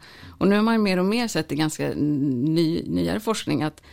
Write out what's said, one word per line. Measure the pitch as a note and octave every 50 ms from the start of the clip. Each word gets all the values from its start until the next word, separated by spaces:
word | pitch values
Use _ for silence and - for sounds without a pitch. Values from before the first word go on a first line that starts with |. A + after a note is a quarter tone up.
| - - - - - - -
Och | - -
nu | F#3+ G3+
har | G#3 G#3+
man | A3+ A3+
ju | A3
mer | G#3+ F#3+ F#3 F3+
och | F#3
mer | G3 A3 B3 A#3+
sett | A3 - D#3+ D#3+ -
i | C#3+
ganska | D3 D#3 D#3 - - C#3+ C#3 C#2+
ny, | D#2+ C#3+ D3+ D3 C3 C#3+ C#3+ C3 A#2+ C#3 D#3+ D#3 E3+ E3 D#3 E3+ F3 -
nyare | - E3 F3+ E3+ E3+ F3+ G#3+
forskning | - A3+ G#3+ - - - D3 B2 D3+
att | E3 - - - -